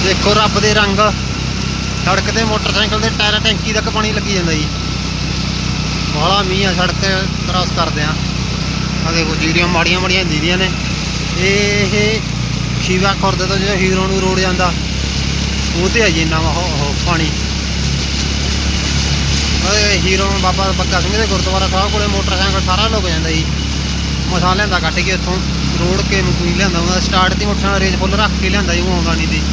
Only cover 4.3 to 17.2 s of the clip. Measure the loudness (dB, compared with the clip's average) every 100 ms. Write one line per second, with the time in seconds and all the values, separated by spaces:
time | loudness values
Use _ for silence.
4.3 | -2 0 0 -2 -4 -4 -4 -4 -4 -4
5.3 | -2 -2 -2 -2 -2 -2 -2 -2 0 2
6.3 | 2 2 0 0 0 0 0 0 0 -2
7.3 | -4 -2 -2 0 0 -2 0 -2 -2 -2
8.3 | -2 -2 -4 -4 -4 -2 -2 -2 0 0
9.3 | 0 0 0 2 2 2 0 0 0 0
10.3 | 0 0 0 0 -2 -2 -2 -4 -4 -2
11.3 | 0 0 2 2 2 2 2 2 0 -2
12.3 | -2 -2 -2 -2 -2 0 0 0 0 0
13.3 | 0 0 0 0 0 2 2 0 0 0
14.3 | 2 0 2 0 0 -2 -2 -2 -2 -2
15.3 | 0 -2 -2 -2 0 0 2 2 2 0
16.3 | 0 0 0 -2 -2 -2 0 0 0